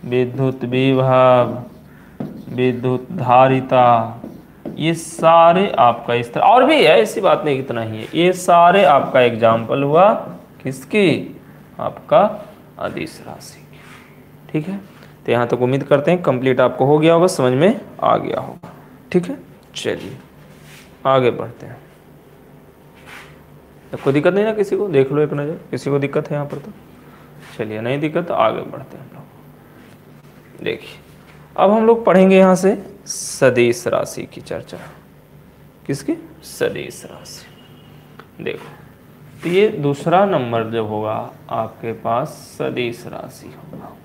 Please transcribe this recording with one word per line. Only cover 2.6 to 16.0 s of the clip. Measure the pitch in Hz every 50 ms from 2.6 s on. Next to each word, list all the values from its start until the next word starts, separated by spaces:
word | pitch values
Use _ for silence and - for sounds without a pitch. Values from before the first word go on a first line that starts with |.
| 127 127 123 120 120 127 127 123 - -
धारिता, | - - 127 123 120 127 131 135 131 131 131 - 135 127 123 123 120 117 113 113 117 - - - - - - - - - - - -
ये | - 143 160 165
सारे | 165 - - - - - 160 165 170 165 170 170 180 196 202 - -
आपका | 123 120 120 - - - 120
इस | 120 120 - -
तरह, | - -
और | - - 247 262
भी | 269 320
है, | 294 202 151 165 208
ऐसी | 220 202 - -
बात | 196 175 156 143 147
नहीं, | 151 139 131
इतना | 131 131 117 117
ही | 113 110 110 107
है। | 107 - -
ये | 151 170 180 180
सारे | 180 - - 175 170 170 175 180 196 202
आपका | 165 147 135 - - - 131
example | 123 120 113 110 117 113 113 117 117 110 127 139 139
हुआ | 139 147 165 185 208 233 220 - - - - - - - - -
किसकी? | - 131 - - - - 214 202 170 131 110 - - - - - - - - - - - -
आपका | - - - - - - 147 160 196 214 214 - - - - - - - - -
अदिश | - - - - - - - - - -
राशि | - - - - - -
की। | - - - - - - - - - - - - - - - - - -
ठीक | - 156 156 180
है, | 196 202 - - - - - - - - -
तो | -
यहाँ | 117 120 120 117
तक | 123 120
उम्मीद | 127 123 131 139 139
करते | - 151 139